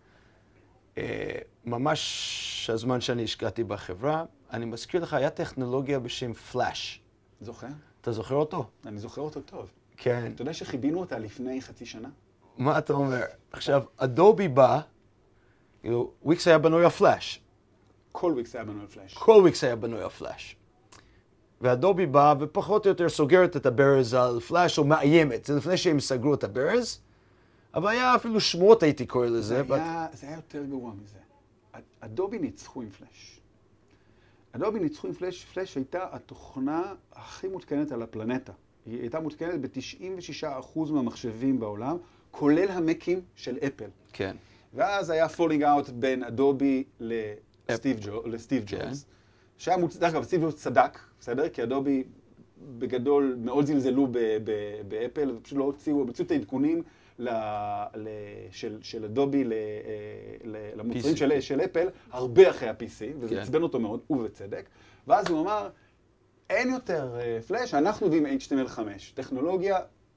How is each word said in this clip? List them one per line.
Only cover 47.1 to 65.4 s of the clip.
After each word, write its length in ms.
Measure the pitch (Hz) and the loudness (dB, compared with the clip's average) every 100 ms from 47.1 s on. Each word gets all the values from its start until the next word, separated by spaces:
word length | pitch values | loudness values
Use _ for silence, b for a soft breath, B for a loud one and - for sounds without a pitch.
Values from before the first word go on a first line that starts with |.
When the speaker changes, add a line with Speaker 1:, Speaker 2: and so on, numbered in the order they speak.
| 117 107 104 _ _ - 113 139 117 | -6 -6 -10 _ _ -4 -2 -2 -2
Speaker 1:
אפ- 80 | 104 | -4
Speaker 2:
ג'ו-, 220 | 104 117 | -8 -8
לסטיב 360 | 113 - 131 104 | -8 -4 -4 -2
Speaker 1:
כן. 100 | 98 - | -8 -8
Speaker 2:
ג'ובס. 200 | 135 - b b b b _ | -10 -14 b b b b _
שהיה 200 | - 185 | -2 0
מוצ-, 200 | 165 - | 0 0
דרך 140 | 170 | 0
אגב, 100 | 160 | 0
סטיב 180 | 117 185 | -2 0
ג'ובס 140 | 160 147 | 0 -4
צדק, 440 | 143 127 123 - - _ | -2 2 2 2 -20 _
בסדר? 300 | - 120 160 | -6 -2 -2
כי 140 | - | -2
אדובי 400 | 117 135 139 135 131 - _ _ - - 113 120 | -4 -2 0 0 -2 -12 _ _ -20 -20 -18 -10
בגדול 580 | 123 123 123 143 139 123 | -6 -4 2 2 2 0
מאוד 260 | 117 131 147 | -2 0 2
זלזלו 420 | 147 131 127 135 | 2 2 2 2
ב-, 100 | 120 110 107 | 2 0 0
ב-, 380 | 110 107 104 104 101 | -2 -4 -6 -10 -8
באפל, 440 | 107 120 156 139 | -6 -6 -4 -4
ופשוט 260 | 117 113 139 | -4 -8 -4
לא 60 | |
הוציאו, 380 | 135 139 - 143 | -2 -2 -2 0
הם 60 | 123 | -2
הוציאו 180 | 120 180 | -4 -2
את 60 | |
העדכונים 520 | 151 - 131 147 165 160 b b b | -2 -2 0 0 0 -4 b b b
ל-, 100 | 120 113 107 104 104 101 104 113 | -6 -4 -4 -6 -6 -6 -8 -10
ל-, 140 | 107 107 104 104 101 | -12 -12 -14 -16 -16
של, 260 | 95 117 107 | -10 -10 -10
של 240 | 104 117 107 | -12 -10 -6
אדובי 380 | 107 139 139 | 0 2 2
ל-, 100 | 123 | 0
אה, 40 | 110 107 107 113 107 104 104 104 110 | -2 -4 -8 -10 -10 -12 -14 -16 -16
ל-, 360 | 113 107 107 110 | -14 -12 -12 -10
למוצרים 240 | 113 117 | -6 -2
Speaker 1:
פי 60 | 127 | 0
סי. 80 | 160 | 2
Speaker 2:
של, 240 | 143 147 | 2 2
של 200 | 131 139 | 0 -2
אפל, 260 | 185 165 185 - b | -2 0 -2 -4 b
הרבה 380 | 127 127 117 185 | -8 0 8 8
אחרי 200 | 143 120 | 8 -4
ה-P 120 | 110 | -6
C, 220 | 113 - 110 151 | -10 -10 -12 -8
וזה 160 | 120 110 | -4 -4
Speaker 1:
כן. 60 | |
Speaker 2:
עצבן 220 | 101 147 | 0 0
אותו 160 | 165 131 | 0 -2
מאוד, 200 | 110 117 - | -4 -6 -4
ובצדק. 560 | 139 110 - 101 - - b b b - | -4 -4 -10 -12 -12 -14 b b b 2
ואז 200 | 180 196 | 2 2
הוא 140 | 160 | -2